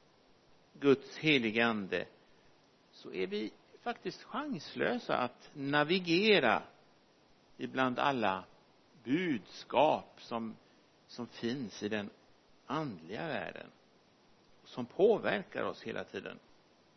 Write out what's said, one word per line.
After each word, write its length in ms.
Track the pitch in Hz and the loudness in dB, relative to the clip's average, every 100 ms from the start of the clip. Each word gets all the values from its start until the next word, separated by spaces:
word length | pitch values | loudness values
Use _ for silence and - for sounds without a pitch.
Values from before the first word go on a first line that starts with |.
| _ _ _ _ _ - _ - | _ _ _ _ _ -20 _ 0
Guds 380 | 139 131 - - | 4 4 2 -2
heliga 480 | 156 143 113 110 117 | 4 4 4 4 4
ande 400 | 107 95 90 - - _ _ - - _ _ _ | 2 -2 -4 -4 -12 _ _ -20 -20 _ _ _
så 220 | - - | -20 -10
är 140 | 175 190 | -6 -4
vi 240 | 208 214 - - - | -4 -8 -12 -20 -12
faktiskt 420 | 240 233 190 - | -10 -8 -8 -12
chanslösa 960 | - 233 302 190 - 123 143 240 - - | -10 -8 -6 -8 -8 -2 -2 -2 -2 -2
att 320 | 123 - - | -2 -6 -18
navigera 1080 | 151 139 147 147 190 175 165 214 196 127 95 - - - _ _ _ _ _ _ - | -8 0 2 2 0 2 2 6 6 6 4 0 -16 -20 _ _ _ _ _ _ -12
ibland 420 | 131 127 131 123 | -6 0 0 2
alla 440 | 143 135 104 95 92 - _ _ _ - | 0 2 2 0 -6 -20 _ _ _ -12
budskap 1160 | 117 151 180 123 - - - 117 151 117 - - | -2 0 0 -2 -6 -18 -2 4 4 4 -4 -18
som, 340 | - 117 113 - _ _ _ _ - | -8 -6 -6 -10 _ _ _ _ -18
som 200 | - 117 | -12 -12
finns 560 | - 117 135 110 - | -6 -4 -2 -6 -6
i 60 | 104 | -4
den 200 | 107 101 - _ _ _ - - | -4 -6 -12 _ _ _ -18 -6
andliga 640 | 143 151 92 160 208 165 | -4 -4 -8 -10 -8 -6
världen, 400 | 117 82 50 - - _ _ _ _ _ - _ - | -6 -6 -10 -16 -20 _ _ _ _ _ -20 _ -20
som 220 | - - 120 | -14 -10 -6
påverkar 800 | - 202 190 113 196 185 131 | 4 4 4 2 -2 -4 -4
oss 200 | 104 - | -4 -6
hela 200 | 117 107 | -8 -8
tiden. 360 | - 104 92 87 - - _ _ _ | -8 -8 -10 -14 -20 -20 _ _ _